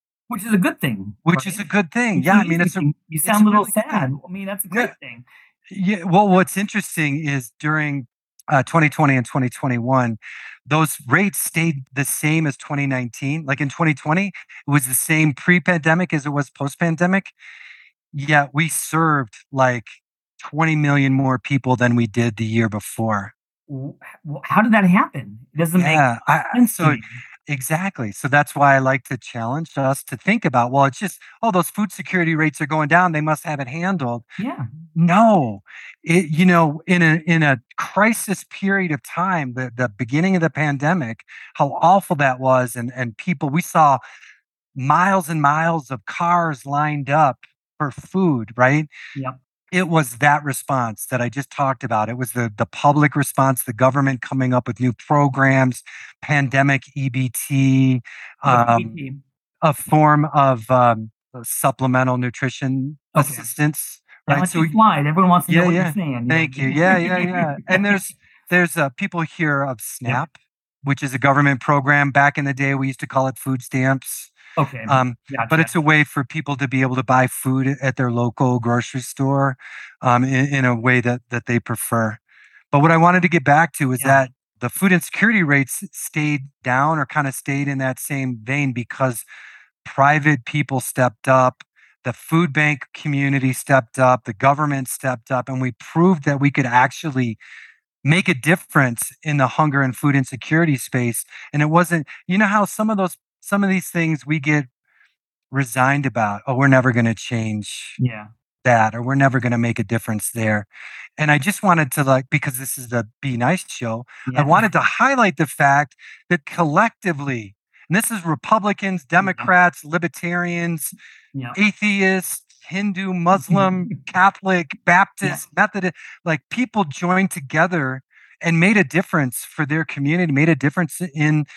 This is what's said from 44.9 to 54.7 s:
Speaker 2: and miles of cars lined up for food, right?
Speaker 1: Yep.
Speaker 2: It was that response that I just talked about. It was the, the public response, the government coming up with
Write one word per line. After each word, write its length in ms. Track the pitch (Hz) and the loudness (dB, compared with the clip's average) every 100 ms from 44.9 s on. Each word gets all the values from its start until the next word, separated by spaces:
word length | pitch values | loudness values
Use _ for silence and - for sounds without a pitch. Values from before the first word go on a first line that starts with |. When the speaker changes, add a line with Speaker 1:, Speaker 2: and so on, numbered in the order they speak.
| 156 190 190 165 | 2 2 0 0
Speaker 2:
and 120 | 160 | 0
miles 480 | 143 151 165 165 135 | 2 2 0 -2 -6
of 160 | 123 - | -12 -10
cars 600 | - 175 175 165 131 139 | -4 0 0 0 -4 -6
lined 440 | 143 151 147 135 | -2 -2 -4 0
up 300 | 147 143 120 _ _ _ - | 2 2 0 _ _ _ -8
for 120 | 143 | -6
food, 600 | - - 190 180 127 107 120 | -8 -6 0 2 0 -4 0
right? 300 | 127 147 156 - - 139 | 2 2 -2 -10 -16 -10
Speaker 1:
Yep. 240 | 131 127 _ _ _ | -10 -10 _ _ _
Speaker 2:
It 160 | 185 170 | -4 0
was 300 | 160 127 117 | 0 0 0
that 260 | 147 147 | 2 2
response 640 | 147 - - 135 117 104 - | 0 -8 -4 -2 -4 -6 -6
that 140 | 127 | -4
I 80 | 120 | -4
just 200 | 135 - | -6 -8
talked 340 | - 135 127 | -4 -2 -2
about. 240 | 127 110 107 | -2 -2 -2
It 80 | 123 | -4
was 160 | 127 | -6
the, 180 | 123 117 104 | -4 -4 -4
the 100 | 117 | -6
public 480 | - 147 143 147 151 | 0 2 4 2 0
response, 480 | 135 - 135 127 | -2 0 2 0
the 100 | - | -4
government 480 | 110 131 139 135 127 | 0 2 4 0 -2
coming 320 | - 135 127 | -6 -2 0
up 140 | 127 | 0
with 120 | 120 | -2